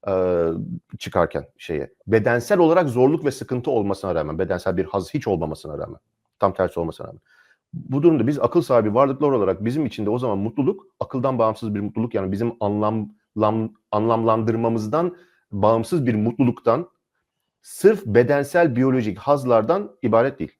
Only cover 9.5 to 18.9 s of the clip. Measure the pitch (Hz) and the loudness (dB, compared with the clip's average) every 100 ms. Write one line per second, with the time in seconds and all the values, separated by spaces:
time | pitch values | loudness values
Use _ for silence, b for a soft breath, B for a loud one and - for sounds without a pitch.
9.5 | 95 107 139 143 - 104 120 123 98 104 | 0 -2 -2 -4 -4 -4 -2 -2 -4 -4
10.5 | 113 139 - _ _ - 131 127 127 110 | -2 -2 -2 _ _ -8 -4 -2 0 0
11.5 | 107 113 104 101 - 117 107 95 98 117 | -2 -4 -4 -4 -4 -4 -2 -4 -2 -4
12.5 | 117 104 104 107 110 104 - _ 104 107 | -2 -4 0 -2 -2 -6 -12 _ 0 0
13.5 | 110 110 _ _ 107 110 113 113 110 113 | 2 -4 _ _ -2 2 2 2 2 0
14.5 | 113 117 113 107 151 180 175 B B B | 0 0 -2 -2 -2 -2 -6 B B B
15.5 | 101 101 113 110 170 127 107 107 117 120 | 0 2 2 0 0 0 0 0 2 0
16.5 | 117 - 123 180 _ _ _ _ _ _ | 0 0 0 -2 _ _ _ _ _ _
17.5 | _ - - 196 220 110 104 117 143 143 | _ -20 2 4 4 2 2 4 2 2
18.5 | 175 170 120 131 | 2 2 2 2